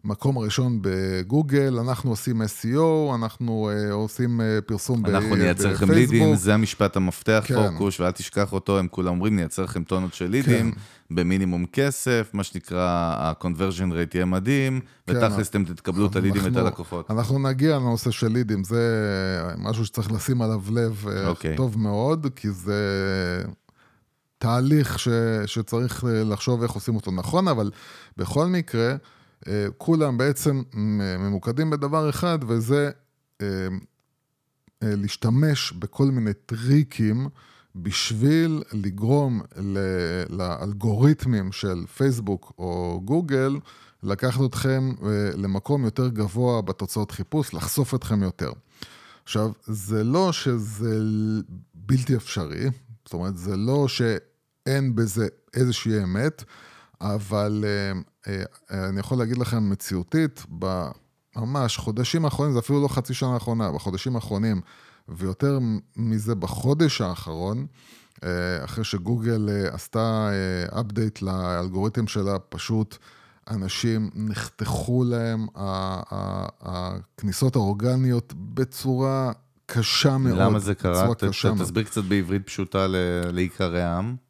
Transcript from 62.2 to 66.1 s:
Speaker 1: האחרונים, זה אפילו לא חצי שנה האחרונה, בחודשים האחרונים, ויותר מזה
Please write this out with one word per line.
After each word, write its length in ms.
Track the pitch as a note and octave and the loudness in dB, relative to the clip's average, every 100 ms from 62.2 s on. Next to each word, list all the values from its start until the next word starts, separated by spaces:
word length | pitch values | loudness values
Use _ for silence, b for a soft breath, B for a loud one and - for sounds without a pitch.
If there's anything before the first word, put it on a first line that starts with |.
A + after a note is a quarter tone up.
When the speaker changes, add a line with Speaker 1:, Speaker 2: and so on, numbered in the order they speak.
Speaker 1:
האחרונים, 280 | D3+ C3 D3 | 0 0 2
זה 60 | B2 | 2
אפילו 240 | - C#3+ | 2 2
לא 60 | C#3+ | 2
חצי 260 | C3+ A#2+ | 0 -2
שנה 200 | B2+ C3 | -2 0
האחרונה, 380 | B2 - A2+ G2+ | 0 -2 -2 0
בחודשים 420 | D2 G2+ F#2+ C3 A#2+ | -2 -4 -4 -2 -4
האחרונים, 440 | - G2+ A2 G2 B B B B - | -2 0 2 0 B B B B -16
ויותר 500 | E2+ F#2 F#2+ C#3 C#3 A#2 G#2+ - - | -6 -4 0 0 2 0 -2 -4 -4
מזה 380 | A2+ | -2